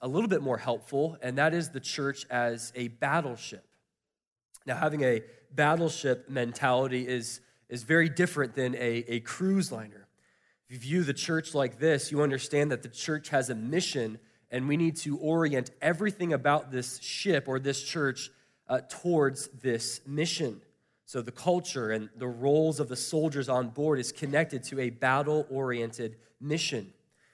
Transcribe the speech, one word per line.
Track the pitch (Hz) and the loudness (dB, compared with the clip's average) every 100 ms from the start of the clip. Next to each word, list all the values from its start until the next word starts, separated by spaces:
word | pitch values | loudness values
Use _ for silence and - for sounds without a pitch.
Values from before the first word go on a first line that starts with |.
a | 127 | -4
little | 156 226 | 0 2
bit | 170 | 2
more | 139 113 | 0 -2
helpful, | 127 113 - 139 160 160 | -2 -4 -2 0 0 -2
and | 127 131 | -4 2
that | 156 | 2
is | 170 160 | 2 -2
the | 135 | -6
church | - - 139 135 - | -8 -4 -4 -4 -4
as | 123 120 117 - 123 | 0 0 -2 -8 -8
a | 120 | -8
battleship. | 113 143 160 143 117 - 98 _ _ _ _ _ _ _ _ _ - 131 | -2 0 0 0 -6 -12 -14 _ _ _ _ _ _ _ _ _ -12 -6
Now, | 131 | 0
having | 156 147 | 0 4
a | 131 113 - - _ | 4 2 0 -20 _
battleship | 135 147 170 165 - 139 123 - | 2 4 4 2 0 0 0 -2
mentality | 135 120 117 135 127 135 127 127 | -4 -4 0 2 4 2 0 -2
is, | 123 110 - _ _ - | -4 -4 -10 _ _ -12
is | 123 | -6
very | 110 165 165 | 2 4 4
different | 156 180 147 131 135 | 4 2 2 -2 0
than | 127 120 | 0 0
a, | 120 117 117 | 0 0 -2
a | 120 | -4
cruise | 120 - 190 196 147 | -4 -2 2 2 0
liner. | 117 107 101 - _ _ _ _ _ - | -4 -10 -16 -20 _ _ _ _ _ -18
If | |
you | 127 | -12
view | 127 175 | -2 0
the | 147 | 0
church | 135 - 160 156 143 | -2 -2 -2 0 0
like | 131 - | 0 2
this, | 160 139 - | 2 2 2
you | 143 | 2
understand | 147 135 - 147 147 | 2 0 0 2 2
that | 120 | 0
the | 120 | -6
church | - - 151 - | -8 -4 -4 0
has | 139 123 | 0 0
a | 113 | -2
mission, | 117 170 - 139 113 110 _ _ - | -2 0 0 -2 -4 -6 _ _ -8
and | 127 135 | -2 0
we | 151 | 2
need | 165 156 | 2 0
to | 151 143 | -4 -2
orient | 156 165 156 135 120 - | 2 2 4 2 -2 -2
everything | 151 170 208 196 175 | 0 2 0 0 0
about | 139 143 147 139 | 2 4 2 2
this | 127 120 - | -6 -6 -8
ship | - - 196 147 135 | -8 -4 2 2 2
or | 131 | -2
this | 135 135 | 0 -2
church, | - 165 139 131 - _ _ _ - | -4 -2 0 -2 -8 _ _ _ -2
uh, | 127 - | -2 -2
towards | - 175 165 139 135 - | -6 2 4 4 2 -10
this | 123 131 113 - - 139 | -4 0 0 -2 -6 -4
mission. | 147 170 - 139 98 - _ _ _ - | -2 0 0 -4 -6 -16 _ _ _ -10
So | 127 | -8
the | 117 | -8
culture | - 180 175 170 135 110 | -2 2 2 0 -4 0
and | 110 110 117 | -2 -4 -8
the | 123 | -8
roles | 117 139 151 160 151 | 0 4 6 4 2
of | 131 | -2
the | 127 | -4
soldiers | - 160 160 139 135 | -2 0 0 0 0
on | 127 120 | 0 0
board | 131 156 135 | 0 0 2
is | 120 | -2
connected | - 147 147 165 131 - | -6 0 0 0 -2 -6
to | 135 | -4
a | 123 | -4
battle-oriented | 120 131 135 147 151 147 135 131 120 113 113 117 113 _ - | 0 2 4 2 0 0 -2 -2 -2 -4 -4 -8 -8 _ -10
mission. | 143 165 - 120 98 - _ _ _ | -4 -2 -2 -4 -6 -16 _ _ _